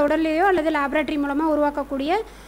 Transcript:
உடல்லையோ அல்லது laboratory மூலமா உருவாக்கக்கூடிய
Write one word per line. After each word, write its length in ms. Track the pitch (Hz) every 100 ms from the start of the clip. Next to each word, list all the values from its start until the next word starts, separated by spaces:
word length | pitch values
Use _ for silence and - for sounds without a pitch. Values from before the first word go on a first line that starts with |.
| 294
உடல்லையோ 300 | 311 320 311
அல்லது 320 | 392 359 311
laboratory 500 | 311 277 302 302 311
மூலமா 260 | 285 285 320
உருவாக்கக்கூடிய 640 | 294 294 294 285 277 285 381 440 -